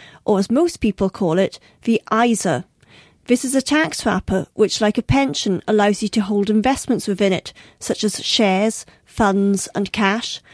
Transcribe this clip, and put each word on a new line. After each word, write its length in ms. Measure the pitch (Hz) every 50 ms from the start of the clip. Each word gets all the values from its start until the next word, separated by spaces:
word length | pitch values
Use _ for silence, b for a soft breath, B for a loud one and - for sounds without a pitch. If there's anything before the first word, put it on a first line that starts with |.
| B B B B -
or 160 | - 208 190
as 100 | 208 -
most 300 | 233 269 349 349 - -
people 300 | - 220 196 - 202 190
call 280 | - - 202 170 160 180
it, 220 | 196 - - b b b b b
the 200 | - - 226 - - -
isa. 520 | - 220 240 247 226 - - 190 151 123 180 - _ b b b b b b b b b _
This 160 | - 247 247
is 120 | - 254 262
a 80 | 269
tax 420 | 254 - 285 302 320 320 - - -
wrapper 440 | - - 185 - - 190 190 - -
which, 300 | _ - 214 190 - -
like 160 | 214 208 214 -
a 40 |
pension, 600 | - - - 277 277 262 269 - - 214 185 170 -
allows 360 | - 220 208 202 208 208 -
you 80 | - 208
to 100 | - 226
hold 300 | 202 190 214 202 202 214
investments 580 | 214 220 208 254 269 - - - 240 214 - -
within 240 | 202 180 208 196
it, 220 | 185 165 - - B B B B B B
such 260 | - - - - -
as 180 | 214 - -
shares, 600 | - - - - 220 196 190 190 208 226 - - b b b b b
funds 600 | - - - 226 196 190 202 196 202 202 190 - - -
and 160 | - 202 -
cash. 500 | - 220 214 196 202 233 - - - - B B